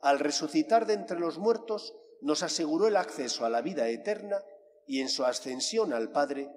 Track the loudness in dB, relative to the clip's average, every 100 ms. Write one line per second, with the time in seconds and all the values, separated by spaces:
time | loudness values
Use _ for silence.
0 | 4 4 2 0 0 0 4 4 4 0
1 | -2 -4 -2 0 0 0 0 -6 -6 -16
2 | -20 -10 -2 0 0 -2 0 2 4 4
3 | 0 -4 -6 -2 0 0 0 -2 -2 -2
4 | -4 -6 -4 -6 -6 -20 -20 -20 -6 -4
5 | -2 0 0 0 -6 -6 -2 0 0 0
6 | 0 0 0 -2 -8